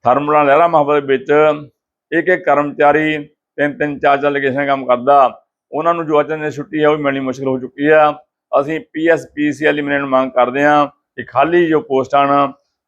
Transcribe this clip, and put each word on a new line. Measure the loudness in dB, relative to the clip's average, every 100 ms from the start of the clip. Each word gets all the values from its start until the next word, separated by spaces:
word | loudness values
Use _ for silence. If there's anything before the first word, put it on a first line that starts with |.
ਥਰਮਲ | 2 0 2
ਪਲਾਂਟ | 2 4
ਲਹਿਰਾ | 4 4
ਮੁਹੱਬਤ | 2 2
ਦੇ | 0 0
ਵਿੱਚ | -4 0 2 2 0 -10 _ _ _ _
ਇੱਕ | -4 0
ਇੱਕ | -2
ਕਰਮਚਾਰੀ | 0 0 -2 0 2 2 0 -4
ਤਿੰਨ | -8 _ _ -4 -4 -2
ਤਿੰਨ | -6 -2
ਚਾਰ | 0 0
ਚਾਰ | 0
ਲੋਕੇਸ਼ਨ | -2 -2 -2 -2
ਕੰਮ | -4 -2
ਕਰਦਾ, | -2 2 4 4 -2 _ _ _
ਉਹਨਾਂ | -4 -2
ਨੂੰ | -2 0
ਜੋ | 0
ਅਚਨਚੇਤ | 0 -6 -6
ਛੁੱਟੀ | -8 -8 0
ਹੈ | 0
ਉਹ | 2
ਵੀ |
ਮਿਲਣੀ | -2 -4
ਮੁਸ਼ਕਲ | -6 -6 -4
ਹੋ | -4
ਚੁੱਕੀ | -8 -4 2
ਆ। | 4 4 0 _ _ _
ਅਸੀਂ | -2 -2 -8 -10
ਪੀ | -4 0
ਐਸ | 0 -2
ਪੀ | -6 -6
ਸੀ | -2 -2
ਐਲ | -2
ਦੀ |
ਮੰਗ | -4 -4 0 -2 0
ਕਰਦੇ | 0 0 0
ਹਾਂ | 2 2 0
ਕਿ | _ _ -16
ਖਾਲੀ | -6 -2 2 2 2
ਜੋ | 0
ਪੋਸਟਾਂ | 0 -2 0 0 2
ਹਨ | 2 0 -6 _ _